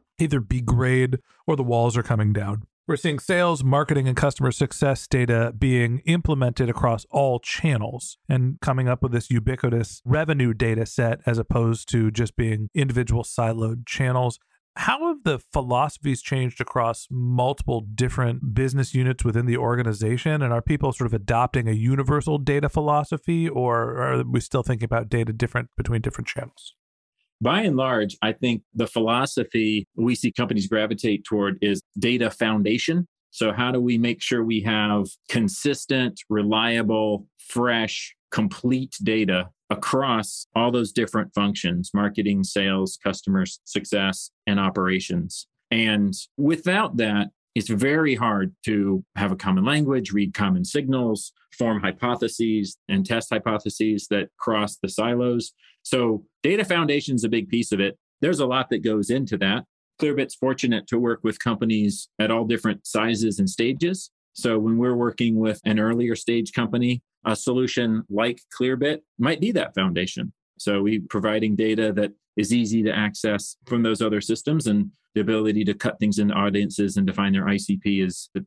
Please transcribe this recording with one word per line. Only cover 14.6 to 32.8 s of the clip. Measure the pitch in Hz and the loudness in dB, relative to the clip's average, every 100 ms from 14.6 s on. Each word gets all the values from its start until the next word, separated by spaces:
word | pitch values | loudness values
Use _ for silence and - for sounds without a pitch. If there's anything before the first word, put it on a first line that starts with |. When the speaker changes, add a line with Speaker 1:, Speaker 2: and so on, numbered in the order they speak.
| _ - | _ -4
Speaker 1:
How | - 269 339 | -2 0 0
have | 294 | -2
the | 190 131 | -2 -4
philosophies | - 147 127 123 143 - 147 123 | -2 -2 0 2 0 -2 -4 -2
changed | - 135 127 - | -2 -2 -2 -4
across | 120 127 117 113 - | -4 0 0 -2 -6
multiple | 127 123 123 127 143 - 117 107 107 | -4 0 2 0 0 -2 -4 -4 -2
different | 123 113 120 123 127 | -2 0 -2 -2 -4
business | 107 131 135 127 | -2 0 0 0
units | 127 127 127 | 2 0 0
within | 120 110 123 | 0 2 2
the | 120 | 0
organization? | 120 120 117 104 110 123 160 151 | 0 0 0 0 0 0 0 0
And | 127 | 0
are | 117 | 0
people | - 147 139 | 0 0 0
sort | - 120 | 0 -2
of | |
adopting | 110 98 117 127 127 113 | -2 0 2 2 0 0
a | |
universal | 110 117 139 131 147 160 147 | 2 2 2 2 0 0 0
data | 135 143 147 | 2 2 2
philosophy, | 160 151 147 147 156 - 170 165 | 0 2 2 0 -4 -2 0 0
or | 131 123 117 117 123 | 0 2 2 0 -2
are | 131 127 123 | 0 0 0
we | 123 | -2
still | - 135 | 0 -2
thinking | 120 117 117 | 0 -2 -2
about | 117 110 | -2 0
data | 120 113 | -2 0
different | 110 120 120 117 - | -2 -2 -2 -6 -6
between | 117 117 | -2 -2
different | 110 - 113 | -2 -6 -8
channels? | - 113 - - - _ _ _ _ _ - | -8 -12 -14 -20 -20 _ _ _ _ _ -4
Speaker 2:
By | 117 185 | 0 2
and | 214 131 | 2 2
large, | 131 117 101 - | 2 0 0 -2
I | 110 | -2
think | 113 127 113 - | 0 0 -2 -4
the | 113 113 | -4 -2
philosophy | 117 113 120 139 - 117 113 110 107 - - | 0 2 2 0 -2 -2 0 0 0 -2 -2
we | 117 120 | 0 2
see | 127 | 0
companies | - 117 110 95 | 0 -2 0 0
gravitate | 110 107 104 113 101 - | 0 0 0 -2 -2 -2
toward | 107 101 95 | 0 0 0
is | 104 95 - 101 | 0 -2 -6 -2
data | 120 123 113 | 0 2 0
foundation. | - 110 107 104 117 | 0 0 2 2 0